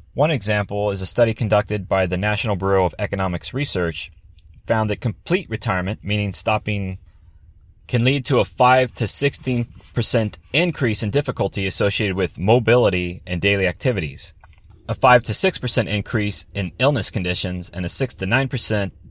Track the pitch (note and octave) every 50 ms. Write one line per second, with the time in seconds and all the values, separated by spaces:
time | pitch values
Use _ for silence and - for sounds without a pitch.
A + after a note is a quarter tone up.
0 | - _ - A#2+ C#3+ E3 D#3 B2 - - G#2 G#2 G2+ - G2+ G#2 G#2 G#2 G2+ F#2
1 | F#2+ - - - A#2+ A2+ A2 - A#2+ G#2 G#2+ G#2 G#2 - G#2 G#2 F#2 - G2 F#2+
2 | F#2+ F2 F2+ F2+ G2 G#2+ G#2+ G2+ - A2+ G2+ F2+ G2 G2 G2 F#2+ F#2 F2 - -
3 | G#2+ F#2 - F#2+ F#2+ F#2 F2 D#2+ - - - C3+ C#3+ - - F#2+ F2 E2 D#2+ -
4 | - - - - - - - - - - - - - - A#2 A2 A2 G#2 G#2 -
5 | - A#2+ - - - - A#2+ G#2+ - - A2 G2+ - A2+ G2 F#2 F2+ F#2+ G#2 -
6 | - F#2+ G#2 G#2 G#2 G2+ F2+ - - A2+ G#2+ G#2+ - A2 G#2+ G2+ G2 F#2+ F#2+ -
7 | - - - - - - - - - - - - - - - _ - - - A#2
8 | A#2 B2+ C#3 C#3+ B2 - C#3+ A#2+ G2 - - - B2+ B2 B2+ C3 B2+ A#2+ - -
9 | A#2 G2 - - C#3+ C#3+ - - - C3 B2+ A#2+ A#2+ - - - - - - B2+
10 | A2+ - - A#2+ A2 G#2 - - - - - C#3+ F3 F3+ D3+ - C#3+ A#2 G#2 -
11 | - G#2 G2+ C#3 - - - - G#2 F#2+ - G2+ G2 F#2+ - - G#2+ G2+ - -
12 | A2 G2+ F#2 F#2+ F#2 E2+ - - F2+ G2+ A#2 B2 A2+ A2+ A#2+ B2 A#2+ G#2 F2+ F2+
13 | F2+ F2 F2 E2+ - F2+ F2+ F2 - G2+ G2+ G2 F#2+ F2+ F2 - - C3+ A#2+ G2
14 | D#2+ C#2+ C#2 - - - - - - - - - - - - - - - A2 -
15 | - B2+ B2 B2 - - G#2+ - - F#3 - - - A#2+ - - G#2+ D2+ G2+ G#2
16 | F#2+ - - A2 G#2 G#2 G2+ - - - - G#2 G2 F2 - - B2+ C#3+ D3 A#2
17 | F#2+ - - G#2 F2 F2+ F2+ - - F2+ F2+ F2+ F2 - - E2+ F2+ E2+ - -
18 | C3+ B2 - - G2 F#2 A2+ C3 C3+ A#2+ - A#2+ - - A2 G#2 G2 F#2 - -
19 | - -